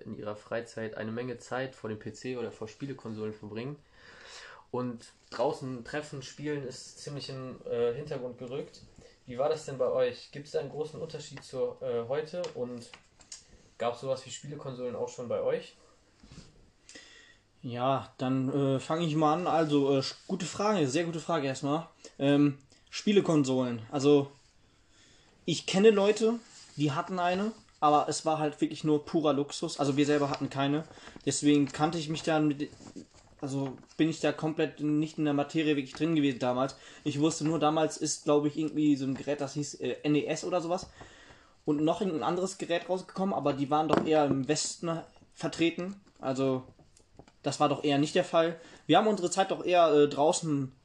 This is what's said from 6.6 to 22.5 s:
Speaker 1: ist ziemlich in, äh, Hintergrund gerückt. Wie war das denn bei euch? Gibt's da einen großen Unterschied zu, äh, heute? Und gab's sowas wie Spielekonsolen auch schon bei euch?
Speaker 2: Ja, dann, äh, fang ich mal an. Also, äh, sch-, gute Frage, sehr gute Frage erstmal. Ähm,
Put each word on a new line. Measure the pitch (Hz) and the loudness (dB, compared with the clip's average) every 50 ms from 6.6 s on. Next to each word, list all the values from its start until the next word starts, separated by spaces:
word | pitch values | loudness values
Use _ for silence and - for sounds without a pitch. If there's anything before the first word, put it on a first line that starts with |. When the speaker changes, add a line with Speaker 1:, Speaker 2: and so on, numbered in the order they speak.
| 135 | -6
Speaker 1:
ist | 127 135 - - - - - | -10 -12 -12 -16 -18 -18 -16
ziemlich | - 147 143 143 135 - | -14 -12 -12 -10 -10 -10
in, | 135 131 131 131 123 - - - | -10 -10 -12 -12 -14 -14 -8 -6
äh, | 123 117 120 120 120 | -2 0 0 0 0
Hintergrund | 135 151 151 151 131 123 123 120 - | -4 -6 -8 -8 -8 -8 -8 -10 -12
gerückt. | 131 120 127 147 156 - - - - - - - - - - _ _ - | -10 -8 -8 -8 -8 -10 -14 -20 -20 -20 -20 -20 -20 -20 -20 _ _ -10
Wie | 123 120 | -4 -2
war | 135 156 | 0 0
das | 156 - - | 0 -2 -4
denn | - 139 127 | -8 -4 -2
bei | 131 120 | 0 0
euch? | - 131 127 123 120 - - - | 2 2 2 0 0 -4 -12 -16
Gibt's | - 143 143 - | -16 -16 -14 -6
da | - 156 | -6 -4
einen | 139 135 | -4 -4
großen | 135 143 151 151 - - | -6 -8 -8 -8 -8 -10
Unterschied | 165 160 - 147 - - 135 135 - | -10 -10 -10 -12 -12 -14 -16 -16 -16
zu, | - - 127 123 123 123 - | -10 -4 -4 -4 -4 -4 -6
äh, | 127 131 120 117 117 117 | -6 -4 -4 -4 -2 -2
heute? | 135 151 156 156 - 180 175 160 - | -4 -4 -4 -4 -6 -6 -6 -6 -6
Und | - 123 120 123 120 117 - - - _ _ _ _ - _ - - - _ - - _ _ _ - | -8 -8 -8 -8 -12 -14 -16 -20 -20 _ _ _ _ -20 _ -20 -20 -20 _ -20 -20 _ _ _ -4
gab's | 113 120 120 - | -4 -4 -4 -4
sowas | - 135 131 131 - | -4 -4 -4 -4 -6
wie | 113 | -10
Spielekonsolen | - - - 139 151 143 - 143 127 123 127 123 117 | -14 -14 -12 -12 -12 -10 -10 -10 -10 -8 -8 -6 -4
auch | 120 120 120 | -4 -6 -6
schon | - - 123 113 | -6 -10 -6 -4
bei | 110 98 | -2 0
euch? | 110 123 147 160 - - - _ - _ _ _ _ _ _ _ - - - - - - - - - - _ _ _ - - - - - - - - - - _ _ _ _ _ - | 0 0 0 -2 -4 -10 -18 _ -20 _ _ _ _ _ _ _ -20 -20 -20 -20 -20 -20 -20 -20 -20 -20 _ _ _ -20 -20 -20 -20 -20 -20 -20 -20 -20 -20 _ _ _ _ _ -12
Speaker 2:
Ja, | 135 117 120 123 131 139 127 107 - - - | -10 -4 0 0 2 2 0 -2 -6 -8 -4
dann, | 135 127 131 135 131 131 | -2 0 2 2 2 2
äh, | 135 143 139 135 135 131 | 2 2 2 2 2 0
fang | 131 - 160 165 | 0 -2 -2 0
ich | 175 160 147 | 0 0 2
mal | 160 156 151 151 | 4 4 4 4
an. | 170 180 | 2 2
Also, | 156 135 160 165 151 147 143 139 135 139 | 2 2 2 2 4 4 4 4 4 4
äh, | 135 | 2
sch-, | 131 - - - - - | 2 0 -6 -10 -8 -6
gute | 196 175 185 156 | -6 -4 -4 -6
Frage, | - - 202 214 214 190 151 131 | -4 -2 0 2 2 2 2 2
sehr | 123 160 170 | 2 0 0
gute | 165 165 165 | -2 -4 -6
Frage | 143 - 170 160 135 | -4 -2 -2 0 0
erstmal. | 139 131 - - 139 143 160 165 - - _ - - - - | -2 -2 -2 -2 0 0 -2 -2 -6 -14 _ -20 -20 -6 0
Ähm, | 139 139 143 143 143 143 | 2 4 6 6 6 4